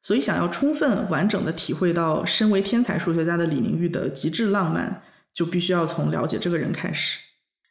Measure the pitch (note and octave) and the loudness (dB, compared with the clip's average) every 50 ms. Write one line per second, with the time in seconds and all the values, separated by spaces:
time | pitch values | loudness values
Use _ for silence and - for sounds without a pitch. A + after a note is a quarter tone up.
0 | - - G3+ B3+ C#4 - E3+ E3+ E3+ F3 - - - C#4+ D#4 D4+ E4 C#4 G#3 F#3 | 0 0 0 2 2 0 0 0 0 -2 0 0 0 0 2 2 2 2 2 2
1 | - F3+ F3 C#3 E3+ G#3+ A3 - - E3 E3+ - - - C3+ D3 F#3 F3 E3+ E3+ | 0 -2 0 0 2 2 0 0 -2 -2 -4 -4 -4 -6 -2 0 0 2 2 2
2 | E3 D#3+ D#3 - - F3+ - - G#3+ G#3+ G3+ F#3+ G3 G3+ - A#3 B3 - F3 - | 2 2 0 0 0 -2 0 2 4 4 4 4 2 2 2 2 2 2 0 -2
3 | - F3 E3 E3 D#3+ E3 E3+ E3+ E3+ E3 D3+ C3 A#2 - D3+ D#3+ F3 E3+ - - | 0 0 0 0 0 0 2 0 0 0 0 0 0 0 0 0 0 0 0 -2
4 | - - - - - E3 - - A#3 G#3 G3 G#3 F#3 D#3+ D#3+ E3+ - - F#3 - | -4 -4 -4 -2 -2 -2 0 0 0 2 2 2 2 0 0 -2 -2 -4 -6 -8
5 | - - - _ _ _ _ - E3+ E3+ F3+ F3+ E3+ - F3+ F3 E3 D#3 D#3+ - | -12 -20 -20 _ _ _ _ -4 -4 0 0 0 0 2 2 2 0 0 0 0
6 | D3 D3+ D#3+ D#3+ - D#3+ - - - F3+ E3+ D#3+ - - D3+ - - - D3+ - | 0 0 0 0 -2 -2 -2 -2 -2 0 0 0 0 -2 -4 -4 -4 -6 -4 -2
7 | - - - - - - _ _ _ _ _ _ _ _ | -4 -4 -4 -6 -12 -20 _ _ _ _ _ _ _ _